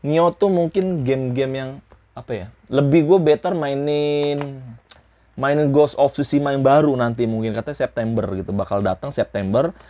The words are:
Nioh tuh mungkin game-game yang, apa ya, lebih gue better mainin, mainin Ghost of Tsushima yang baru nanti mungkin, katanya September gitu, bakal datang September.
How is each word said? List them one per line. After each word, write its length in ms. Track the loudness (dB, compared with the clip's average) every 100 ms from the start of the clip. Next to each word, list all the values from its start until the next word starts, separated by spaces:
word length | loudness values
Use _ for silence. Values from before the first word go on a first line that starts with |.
Nioh 320 | 0 2 2 2
tuh 160 | 0
mungkin 560 | 2 0 -2 -2 -2 -2
game-game 460 | -2 -2 -2 -4 -4
yang, 160 | -10 -14 _ -20 _
apa 180 | -20 -10 -10
ya, 100 | -10 _ _
lebih 400 | 0 4 4 6
gue 120 | 4
better 320 | 4 2 2 -2
mainin, 1040 | -2 -4 -2 -2 0 -2 -2 -4 -6 -10 -18 -20 _ -20 _ _ _ -6
mainin 320 | -2 2 4
Ghost 240 | 4 4 4
of 160 | 0
Tsushima 420 | 0 0 0 0
yang 80 | 0
baru 300 | 4 4 4
nanti 320 | 2 0 0 -2
mungkin, 300 | -2 -2 -4
katanya 320 | -6 -4 -4
September 380 | -2 -2 -2 -2 -4
gitu, 160 | -4
bakal 320 | -4 -2 -2
datang 260 | -2 -4 -6 -4
September. 560 | -4 -4 0 0 0 -4 -20